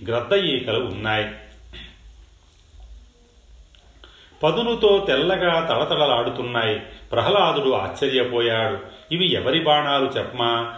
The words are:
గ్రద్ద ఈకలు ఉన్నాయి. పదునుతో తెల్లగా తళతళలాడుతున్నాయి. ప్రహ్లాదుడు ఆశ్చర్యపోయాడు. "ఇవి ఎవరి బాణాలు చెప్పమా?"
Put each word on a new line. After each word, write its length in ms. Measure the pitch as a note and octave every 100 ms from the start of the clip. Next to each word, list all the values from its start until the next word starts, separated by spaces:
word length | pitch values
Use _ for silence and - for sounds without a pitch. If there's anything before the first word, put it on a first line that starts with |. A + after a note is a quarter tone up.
| G#2+
గ్రద్ద 260 | A#2 A#2
ఈకలు 460 | G3+ F3 B2+ A#2 A2+
ఉన్నాయి. 460 | A#2+ G2+ G#2+ G#2+ G#2+ - - - - - - - - - - _ _ _ _ - - - - _ _ _ _ - - - _ - - - - -
పదునుతో 600 | D#3 A3 A#3 A3+ G#3 G3 -
తెల్లగా 520 | C3+ E3+ F#3 F3 E3
తళతళలాడుతున్నాయి. 1200 | D#3+ - D3+ D3+ C#3+ A#2+ B2 B2+ A#2+ A#2+ A2 G#2+ - - -
ప్రహ్లాదుడు 580 | A2+ C3 G3+ E3+ C#3+ C3+
ఆశ్చర్యపోయాడు. 1080 | A2 F#2+ F#2 C#3 C3 A2+ A#2+ A#2 A2+ G#2+ G2+ - - -
"ఇవి 220 | E3 F#3
ఎవరి 260 | A2 B2+ D#3+
బాణాలు 460 | D#3 D3 D3 C#3 C3
చెప్పమా?" 680 | A#2+ G2 B2 A#2 A#2 A#2